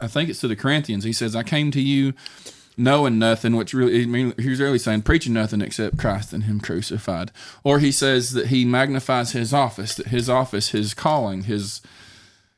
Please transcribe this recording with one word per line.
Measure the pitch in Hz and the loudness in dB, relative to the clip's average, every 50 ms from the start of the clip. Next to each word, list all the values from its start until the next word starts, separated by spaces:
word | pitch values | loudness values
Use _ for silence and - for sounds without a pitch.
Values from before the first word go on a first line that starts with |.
I | 117 | -8
think | 113 - 143 156 170 | -6 -4 -4 -4 -4
it's | 127 - | -4 -4
to | - 127 | -4 -4
the | 110 | -4
Corinthians, | 104 - 131 147 151 147 - 110 98 98 | -2 0 0 0 0 0 -2 -4 -4 -2
he | 113 117 | -4 -4
says, | - 117 113 107 | -2 -4 -4 -4
"I | 113 117 | -4 -4
came | - - 147 147 147 135 | -2 -2 0 0 0 0
to | 143 131 | 0 0
you | 139 139 139 135 135 135 - - - - - - - - - - _ _ - | 2 2 2 2 0 -2 -4 -10 -20 -20 -20 -20 -20 -20 -20 -20 _ _ 0
knowing | 120 127 139 147 147 135 117 110 | 2 4 4 4 4 4 4 4
nothing," | 113 113 113 110 - 117 117 | 4 4 2 2 2 2 2
which | 113 110 92 - | 2 0 0 0
really, | 131 127 123 120 120 120 | 2 2 4 4 4 2
I | |
mean, | 120 120 123 131 123 117 - | 2 0 0 0 -2 -2 -2
he's | 113 135 131 127 | -2 -2 0 0
really | 139 139 139 120 | 2 2 2 2
saying | - - 110 107 107 | 2 0 0 0 2
preaching | - 151 165 - 123 117 | 2 2 2 2 0 0
nothing | 113 107 107 - 104 | 0 0 0 0 -2
except | 101 - - - 110 101 - - | -4 -4 -4 -4 -4 -2 -2 -2
Christ | - 117 98 98 104 - - | 0 0 0 -2 -4 -6 -6
and | 85 107 | -4 -2
him | 107 107 104 | -2 -2 -2
crucified. | - - 104 87 104 - - 113 - - 95 82 87 104 - - - - - - - | -4 -4 -4 -4 -4 -4 -6 -6 -4 -4 -4 -4 -6 -8 -10 -16 -20 -20 -16 -2 2
Or | 143 143 143 | 4 4 6
he | 147 139 135 | 6 4 2
says | - 139 135 135 127 120 120 | 2 2 4 4 2 2 0
that | 127 123 123 | -2 -2 0
he | 120 135 131 123 | 2 2 2 4
magnifies | 123 123 127 131 139 139 135 127 - 131 127 120 117 - | 4 4 2 2 2 0 -2 -2 0 0 0 0 -2 -2
his | 127 117 110 135 | -4 -2 0 2
office, | 143 139 120 - - 95 107 - | 2 2 0 -2 -4 -8 -8 -8
that | - - - | -8 -6 -4
his | 120 123 117 120 | -2 -2 0 2
office, | 127 127 131 127 - 101 104 - | 2 2 2 0 -2 -2 -2 -2
his | - 107 104 104 107 | 0 -2 -2 -2 -4
calling, | - - 165 156 151 123 104 95 95 95 | -2 0 0 0 2 0 -2 -4 -4 -4
his, | 104 117 107 98 98 - - - - - - - - - - - - _ _ _ _ _ | -4 -4 -4 -4 -6 -8 -12 -16 -20 -20 -20 -20 -20 -20 -20 -20 -20 _ _ _ _ _